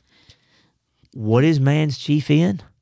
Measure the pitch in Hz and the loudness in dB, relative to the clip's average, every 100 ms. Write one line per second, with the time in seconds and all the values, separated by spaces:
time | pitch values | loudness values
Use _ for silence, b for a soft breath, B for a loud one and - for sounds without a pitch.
0 | _ b b b b b b b _ _ | _ b b b b b b b _ _
1 | _ - 107 117 151 156 135 147 151 131 | _ -8 0 2 2 2 2 0 -2 -4
2 | - 147 - 147 180 190 - _ | -2 -2 0 0 0 -2 -10 _